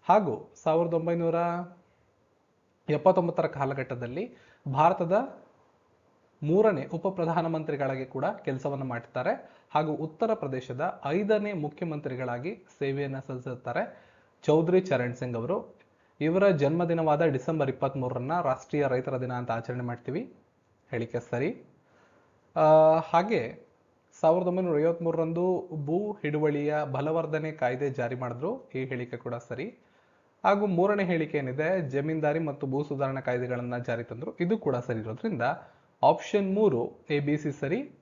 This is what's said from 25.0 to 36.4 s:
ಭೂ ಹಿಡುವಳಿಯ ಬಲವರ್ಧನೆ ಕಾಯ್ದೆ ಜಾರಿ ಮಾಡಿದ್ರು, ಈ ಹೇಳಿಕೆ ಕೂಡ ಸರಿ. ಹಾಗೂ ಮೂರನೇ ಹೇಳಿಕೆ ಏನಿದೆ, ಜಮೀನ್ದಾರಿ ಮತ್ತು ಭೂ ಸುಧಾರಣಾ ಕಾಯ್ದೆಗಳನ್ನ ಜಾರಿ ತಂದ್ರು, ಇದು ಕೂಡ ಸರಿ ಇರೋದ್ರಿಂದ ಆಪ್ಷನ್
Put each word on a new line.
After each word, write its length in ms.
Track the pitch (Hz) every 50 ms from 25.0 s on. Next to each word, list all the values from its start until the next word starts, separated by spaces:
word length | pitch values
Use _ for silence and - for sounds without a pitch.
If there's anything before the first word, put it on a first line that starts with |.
| 170 165 160 160 165 165 165 170 180 185 185 170 - - 160 156 143
ಭೂ 280 | 143 160 185 208 208
ಹಿಡುವಳಿಯ 640 | 208 - - 151 147 151 151 151 147 147 147 147 151 151 151 139
ಬಲವರ್ಧನೆ 600 | 131 131 139 156 160 165 160 156 151 156 151 156
ಕಾಯ್ದೆ 380 | 151 156 131 123 127 127 143 139
ಜಾರಿ 240 | 127 135 123 120 131
ಮಾಡಿದ್ರು, 560 | 123 127 123 120 120 143 175 240 269 - - -
ಈ 100 | 131 131
ಹೇಳಿಕೆ 320 | 127 131 123 123 123 -
ಕೂಡ 180 | 117 - 131 120
ಸರಿ. 440 | 120 - - 120 123 151 220 - _ _ _ _ _ _ _ _ _ _ _ _ _ -
ಹಾಗೂ 220 | 190 202 202 208
ಮೂರನೇ 380 | 208 185 170 180 202 208 202 196
ಹೇಳಿಕೆ 340 | 175 180 165 156 151 151 147
ಏನಿದೆ, 520 | 135 127 127 135 151 165 190 190 160 131
ಜಮೀನ್ದಾರಿ 480 | 131 139 139 156 160 160 151 147 147 165
ಮತ್ತು 280 | 165 151 139 143 -
ಭೂ 180 | 135 131 139 147
ಸುಧಾರಣಾ 360 | 147 147 135 143 135 135 131
ಕಾಯ್ದೆಗಳನ್ನ 580 | 131 - 127 123 127 123 123 120 120 123 123 123
ಜಾರಿ 260 | 123 - 120 117 120
ತಂದ್ರು, 320 | - - 117 151 - - -
ಇದು 180 | 175 175 220 214
ಕೂಡ 180 | - 147 131
ಸರಿ 240 | 123 120 - 120 110
ಇರೋದ್ರಿಂದ 420 | 107 113 110 - - 226 196 123 117 127 160 - - - _ _ _ _ _ _
ಆಪ್ಷನ್ 520 | - 135 156 160 - - - 208